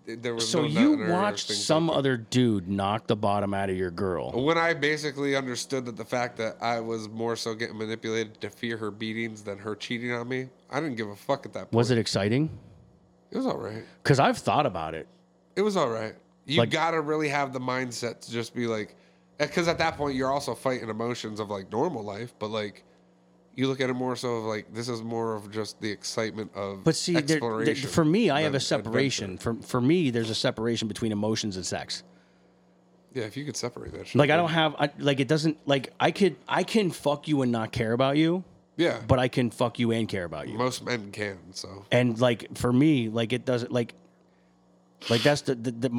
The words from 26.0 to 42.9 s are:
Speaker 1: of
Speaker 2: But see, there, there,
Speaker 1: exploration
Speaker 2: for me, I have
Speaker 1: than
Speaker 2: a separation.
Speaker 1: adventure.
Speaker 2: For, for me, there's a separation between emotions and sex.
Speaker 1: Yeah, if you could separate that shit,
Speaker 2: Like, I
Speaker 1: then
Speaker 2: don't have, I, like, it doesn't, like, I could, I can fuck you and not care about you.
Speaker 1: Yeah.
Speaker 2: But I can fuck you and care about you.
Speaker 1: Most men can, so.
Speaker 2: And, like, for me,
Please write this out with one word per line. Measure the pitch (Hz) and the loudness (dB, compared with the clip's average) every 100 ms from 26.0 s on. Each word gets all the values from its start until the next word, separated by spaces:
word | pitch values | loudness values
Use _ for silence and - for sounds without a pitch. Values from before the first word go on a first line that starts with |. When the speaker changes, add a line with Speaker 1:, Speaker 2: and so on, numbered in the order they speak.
| - - 110 110 101 | -6 -4 -4 -4 -8
Speaker 1:
of | - 98 98 | -6 -8 -2
Speaker 2:
But | 165 | 0
see, | 156 - | 0 0
there, | 165 | 0
there, | 143 156 | 2 0
Speaker 1:
exploration | 117 110 131 143 - | 0 0 0 0 0
Speaker 2:
for | 175 | 4
me, | 156 202 196 | 4 6 4
I | 143 | 4
have | 156 | 2
Speaker 1:
than | 135 | 0
Speaker 2:
a | |
separation. | - 143 107 120 135 - 98 | 0 -2 0 0 0 0 -6
Speaker 1:
adventure. | 92 117 110 | -6 -4 -4
Speaker 2:
For, | - | -2
for | 127 | 2
me, | 123 180 143 | 4 4 4
there's | 117 110 | 0 0
a | |
separation | 107 131 113 117 113 107 | 0 -2 0 -2 0 -2
between | - 113 | -2 -2
emotions | 104 107 110 107 92 | 0 0 -2 -2 -6
and | 87 | -6
sex. | 82 - - - _ _ _ _ _ _ _ _ _ _ | -6 -6 -10 -12 _ _ _ _ _ _ _ _ _ _
Speaker 1:
Yeah, | 135 | -8
if | 110 135 | -8 -8
you | 147 | -8
could | - | -6
separate | 123 - 98 | -8 -8 -12
that | 95 92 | -12 0
shit, | 123 | 4
Speaker 2:
Like, | 143 | 6
I | 160 | 6
Speaker 1:
then | |
Speaker 2:
don't | 170 | 6
have, | 165 156 143 | 6 4 2
I, | 147 - | -2 2
like, | 143 139 | 2 2
it | 127 | 4
doesn't, | 156 156 147 139 | 4 2 0 2
like, | 139 - - | 2 0 2
I | 131 | 2
could, | - 190 139 - | 4 2 2 -2
I | 151 | 0
can | 190 233 185 | 2 2 2
fuck | - 143 147 156 | 2 0 0 2
you | 143 | 2
and | 127 | 4
not | 117 110 | 2 0
care | - 110 | 0 2
about | 120 135 147 | 4 4 4
you. | 160 185 - - _ - | 4 2 -4 -18 _ 0
Speaker 1:
Yeah. | 165 113 110 | 2 2 2
Speaker 2:
But | 131 | 4
I | 127 | 4
can | 135 120 | 2 0
fuck | - 120 - | 0 -2 0
you | 117 | 0
and | 113 104 | 2 0
care | 98 | -4
about | 85 78 69 | -6 -8 -8
you. | 107 | -4
Speaker 1:
Most | 127 123 | -4 -4
men | 113 120 101 | -4 -4 -6
can, | 104 104 92 85 | -6 -6 -8 -14
so. | - 95 95 98 | -14 -14 -12 0
Speaker 2:
And, | 123 123 113 | 2 4 4
like, | 123 117 - - | 2 2 -6 -2
for | 123 | 2
me, | 123 156 | 6 6